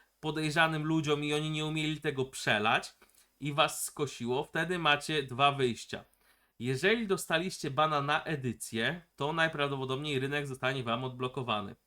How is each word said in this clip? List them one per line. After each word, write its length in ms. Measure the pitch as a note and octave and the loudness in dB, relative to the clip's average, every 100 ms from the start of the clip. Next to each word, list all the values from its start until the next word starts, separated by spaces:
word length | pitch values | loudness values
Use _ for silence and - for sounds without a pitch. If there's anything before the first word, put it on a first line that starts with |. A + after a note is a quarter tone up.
| _ _ | _ _
podejrzanym 640 | D#3 D#3 D#3 E3 D#3+ D#3 | -4 -2 0 4 4 4
ludziom 400 | D3+ D#3+ D3+ D3 | 2 2 2 0
i 100 | D3 | 2
oni 160 | D3 D#3 | 0 0
nie 160 | D#3 D#3 | -2 -2
umieli 340 | D#3 D#3 D3+ | 0 -2 -2
tego 240 | D#3 C3+ | -2 -2
przelać 720 | C3 - C#3+ G#2+ A2 C3 - - - - _ _ | -4 -2 0 2 4 2 -2 -18 -20 -20 _ _
i 120 | C#3+ | -4
was 320 | C#3+ D3+ - | 2 2 2
skosiło, 600 | - - C#3 - A#2+ B2+ | -8 -4 -4 -4 -2 -2
wtedy 340 | D3 D#3+ E3 F3+ | -2 -2 -2 0
macie 440 | D3+ C#3+ - D#3 | 4 2 2 -2
dwa 300 | C3 B2 C#3+ | -2 2 2
wyjścia. 520 | C3+ B2+ A2 - - - _ _ _ _ - | 4 0 0 -8 -10 -12 _ _ _ _ -6
Jeżeli 480 | A#2+ C3 F#3 A#3 G#3+ | -4 0 2 2 2
dostaliście 640 | F3+ - E3 F#3 - D3+ | -2 0 0 0 -4 -4
bana 320 | C3+ D#3 D3 | 2 2 2
na 220 | C#3 D#3 | 2 0
edycję, 840 | - D3+ B2+ G#2+ - A2+ A#2+ F3 - - | 0 -2 -2 -4 -6 -2 -2 -2 -10 -4
to 160 | C#3+ | -2
najprawdopodobniej 840 | E3 D#3+ D#3 C#3+ C#3 C3 C3+ D3+ C3+ | 2 0 2 -2 0 -2 -2 0 0
rynek 280 | C#3 D3 C#3+ | 0 -2 -4
zostanie 360 | B2+ B2+ C3+ | -2 -2 -2
wam 220 | A#2 A#2+ | -2 -2
odblokowany 720 | C3 B2 B2+ C#3 A#2+ G#2+ G2+ - | -2 -4 -4 -4 -2 -2 -4 -12